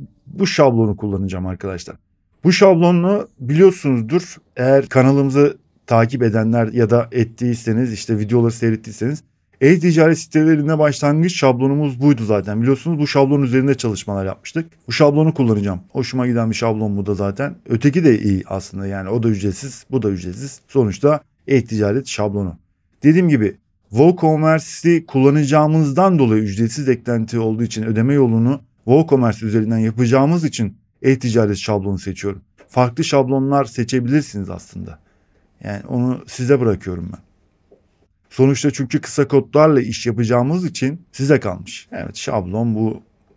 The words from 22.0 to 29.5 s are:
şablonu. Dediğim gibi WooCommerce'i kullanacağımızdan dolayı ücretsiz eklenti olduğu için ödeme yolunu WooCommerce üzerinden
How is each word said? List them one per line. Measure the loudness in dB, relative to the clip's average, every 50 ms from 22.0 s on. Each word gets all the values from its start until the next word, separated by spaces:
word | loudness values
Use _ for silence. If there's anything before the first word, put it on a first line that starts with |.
| -4
şablonu. | -6 -6 -4 -4 -4 -4 -4 -6 -6 -8 -12 _ _ _ _ _ _ _ _
Dediğim | 2 2 4 4 4 2
gibi | 2 2 2 0 -2 -6 _ _ _ _ _ _
WooCommerce'i | 2 4 4 4 4 4 2 0 0 2 2 2 0 0 -2 -6 -10 -2 0 0 2 0 0
kullanacağımızdan | -2 0 2 4 4 4 4 2 2 2 2 2 2 2 2 0 0 0 2 2 2 2 2
dolayı | 2 2 2 0
ücretsiz | 0 -2 -2 -2 -2 -2 -4 -2 -2 -2
eklenti | -2 0 -2 -4 -2 -2 -4 -4 -4 -4
olduğu | -2 -2 -2 -4
için | -6 -6 -6 -6
ödeme | -6 -4 -2 0 0 2 2
yolunu | 2 2 2 2 2 2 0 0 -4 -6 _ _ _ _
WooCommerce | 2 4 4 4 4 2 2 2 0 -2 -2 -4
üzerinden | -2